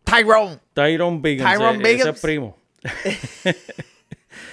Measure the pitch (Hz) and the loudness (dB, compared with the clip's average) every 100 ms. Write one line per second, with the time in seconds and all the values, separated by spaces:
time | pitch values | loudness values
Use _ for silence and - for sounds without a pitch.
0 | - 226 220 220 202 156 _ - 147 160 | 0 2 6 4 2 -6 _ 0 0 2
1 | 175 165 151 139 131 202 226 214 220 233 | 0 -2 -2 0 2 2 2 2 2 2
2 | 254 - 156 151 120 - _ _ - - | 2 -2 -4 -4 -6 -14 _ _ -12 -8
3 | 196 202 - - 185 165 - - - _ | -8 -8 -10 -6 -4 -4 -6 -18 -18 _
4 | - - _ - - | -20 -20 _ -20 -20